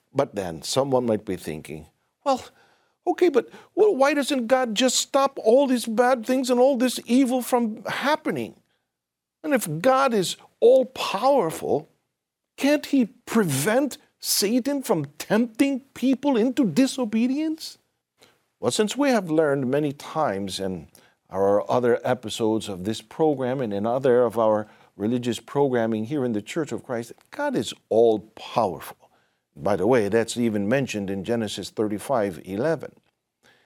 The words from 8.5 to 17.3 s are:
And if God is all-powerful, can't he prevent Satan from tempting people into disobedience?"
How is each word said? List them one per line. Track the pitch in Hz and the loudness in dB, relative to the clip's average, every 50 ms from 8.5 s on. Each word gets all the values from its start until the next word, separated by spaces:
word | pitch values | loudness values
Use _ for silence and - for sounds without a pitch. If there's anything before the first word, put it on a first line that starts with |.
| - _ _ _ _ _ _ _ _ _ _ _ _ _ _ _ _ _ | -10 _ _ _ _ _ _ _ _ _ _ _ _ _ _ _ _ _
And | - 311 | -2 0
if | 285 226 - 170 151 160 | 0 0 0 -4 -6 0
God | 180 262 262 262 277 269 226 | 2 2 4 4 2 2 2
is | 202 170 - - - - _ _ _ | 0 0 -2 -6 -10 -16 _ _ _
all-powerful, | 220 233 262 262 254 - - - - - - 196 220 269 285 254 180 160 - - - 73 110 147 160 - _ _ _ _ _ _ _ _ _ _ _ _ _ | 6 6 6 6 4 2 -2 -6 -6 -4 -4 0 2 4 4 4 2 0 -4 -4 -2 -2 -2 -2 -2 -6 _ _ _ _ _ _ _ _ _ _ _ _ _
can't | - - 277 294 294 294 | -2 2 2 2 2 0
he | - 285 269 233 - - _ _ | 2 2 2 2 0 -4 _ _
prevent | - - 226 202 160 135 135 147 214 220 262 294 247 - - _ _ _ _ | -2 0 2 2 2 0 -2 0 0 2 2 0 0 -4 -10 _ _ _ _
Satan | - - - - 208 190 240 254 220 277 285 277 | -6 -4 -2 0 0 0 0 0 0 0 -4 -4
from | - - 202 160 143 - - - | 0 0 0 0 0 -4 -8 -14
tempting | - - 202 214 247 233 - - 277 277 277 247 - _ | -4 0 2 2 2 0 0 0 0 0 0 -2 -6 _
people | _ - 233 269 254 - - 294 262 | _ -2 0 0 0 2 2 2 2
into | 214 220 269 247 302 262 | 2 2 2 2 0 0
disobedience?" | 185 139 226 269 254 - 262 247 214 226 220 240 254 | 2 2 2 2 2 0 -4 -4 -2 0 0 0 0